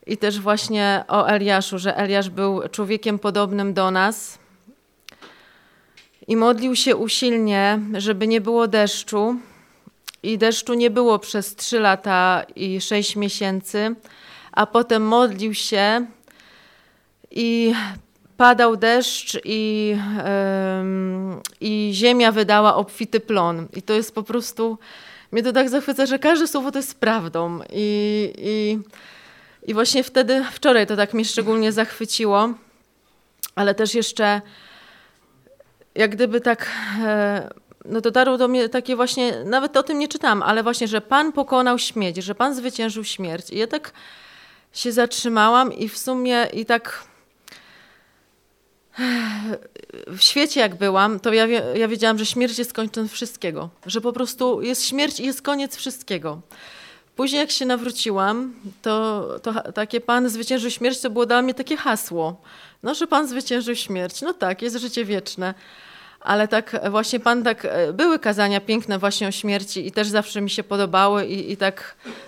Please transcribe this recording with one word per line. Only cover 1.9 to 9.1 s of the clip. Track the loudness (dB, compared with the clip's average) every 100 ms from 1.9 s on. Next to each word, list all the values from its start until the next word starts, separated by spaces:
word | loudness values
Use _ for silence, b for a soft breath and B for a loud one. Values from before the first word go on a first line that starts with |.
| 0
Eliasz | 0 0 0
był | -2 0 0 -4
człowiekiem | -4 -2 -2 0 -2
podobnym | 0 0 0 0 0
do | 0 2
nas | 2 2 0 -10 -16 b b -20 -20 _ _ -20 B B B B B B B B B B B -2
i | 2
modlił | 4 2 0 2
się | 2 2
usilnie, | 0 0 2 2 2 2 2 2 -2 -2
żeby | -2 0 2
nie | 0
było | 2 2 2
deszczu. | 4 2 0 -4